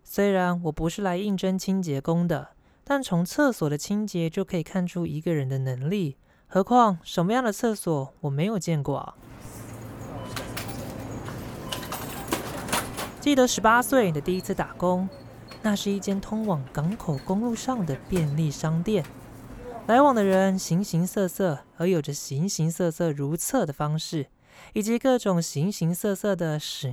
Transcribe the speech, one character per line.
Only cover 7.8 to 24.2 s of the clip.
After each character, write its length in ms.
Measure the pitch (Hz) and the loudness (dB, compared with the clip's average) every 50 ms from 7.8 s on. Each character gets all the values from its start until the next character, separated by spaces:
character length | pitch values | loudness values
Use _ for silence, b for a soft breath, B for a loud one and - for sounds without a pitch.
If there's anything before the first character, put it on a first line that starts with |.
| - 175 156 139 135 135 - - | 0 0 0 0 0 -4 -8 -6
我 80 | - 143 | -4 -2
没 160 | 139 147 170 | 0 0 0
有 120 | 214 226 180 | 0 0 -2
见 220 | - 170 165 147 | 0 0 0 0
过 180 | 135 147 135 131 | 0 -2 -2 -4
啊？ 160 | - - - - - - - - - - - - - - - - - - - - - - - - - - - - - - - - - - - - - - - - - - - - - - - - - - - - - - - - - - - - - - - - - - - - - - - - - - - - - - - - - - - - | -6 -10 -14 -18 -20 -20 -18 -16 -16 -14 -14 -14 -14 -14 -14 -14 -14 -14 -14 -14 -12 -12 -12 -12 -10 -10 -10 -10 -10 -8 -10 -10 -8 -8 -8 -8 -10 -10 -10 -10 -10 -10 -10 -10 -10 -10 -10 -10 -10 -10 -12 -12 -10 -8 -8 -8 -8 -8 -8 -10 -10 -10 -10 -10 -6 -6 -6 -6 -6 -8 -8 -8 -4 -2 -2 -2 -2 -4 -6 -8 -8 -8 -8 -2
记 160 | - 294 285 | 2 4 6
得 100 | 262 254 | 6 6
十 140 | 240 - 196 | 4 4 4
八 220 | 196 220 233 240 | 4 6 6 6
岁 280 | 247 - 269 254 214 175 | 4 6 4 4 6 4
的 100 | 156 147 | 2 0
第 160 | 151 180 180 | 0 0 -2
一 20 | 185 | -2
次 140 | - - 185 | -2 -2 -2
打 140 | - 147 - - | -2 -4 -4 -4
工， 320 | - 175 180 180 185 190 185 - - - - - - - - - - - | 0 2 2 2 2 0 -2 -6 -10 -16 -18 -18 -18 -18 -18 -14 -4 0
那 120 | 214 202 | 0 0
是 160 | - - 202 | 0 0 -2
一 80 | 202 196 | -2 -2
间 220 | - 202 196 196 | -2 -2 -2 -2
通 240 | - - 214 220 220 | -2 -4 -4 -2 0
往 180 | 208 170 143 131 - | 0 0 -2 -2 -4
港 240 | - 151 147 175 220 | -4 -2 -2 0 -2
口 220 | - - 175 143 131 - | -2 -2 -2 -2 -2 -2
公 160 | - 190 202 | -2 0 0
路 120 | 233 240 226 | 0 0 -2
上 320 | - - 254 262 233 175 | -2 -2 -2 -2 0 0
的 120 | 151 135 - - | -2 -2 -4 -4
便 300 | - 185 175 156 143 143 | -2 0 0 2 2 2
利 140 | 156 160 147 | 0 0 0
商 320 | - - - 156 160 165 170 | 0 -2 -2 0 0 0 0
店， 200 | 220 214 180 143 - - - - - - - - - - - - - - - - | 2 0 0 0 -4 -10 -16 -18 -18 -18 -18 -16 -16 -16 -14 -14 -14 -14 -8 2
来 120 | - 226 262 | 4 6 8
往 140 | 294 285 254 | 8 8 6
的 100 | 220 196 | 6 4
人 360 | 196 190 185 190 190 185 190 | 6 6 6 6 4 2 0
形 240 | - - 165 185 202 | 0 0 0 0 2
形 240 | - - 160 180 | 2 2 0 0
色 200 | 180 - 214 190 | 2 0 0 0
色， 380 | 175 - - 196 175 139 - - - _ | 0 0 0 0 0 0 -2 -6 -14 _
而 100 | - 165 | -2 2
有 120 | 185 190 160 | 2 2 2
着 140 | 143 147 143 | 0 -2 -6
形 340 | - - - 139 139 175 | -8 -6 -4 -2 -2 0
形 240 | 196 - - 156 165 | 0 0 0 0 0
色 200 | 160 - 180 165 | 2 0 0 0
色 200 | 156 - 175 165 | 2 2 0 0
如 240 | 143 143 139 143 165 | 0 0 -2 -2 -2
厕 300 | - - - - 254 185 | -2 -2 0 2 2 0
的 80 | 147 139 | 0 -2
方 240 | - 151 147 156 | -2 -2 0 0
式， 300 | 160 - - 170 151 | -2 -2 -4 -4 -4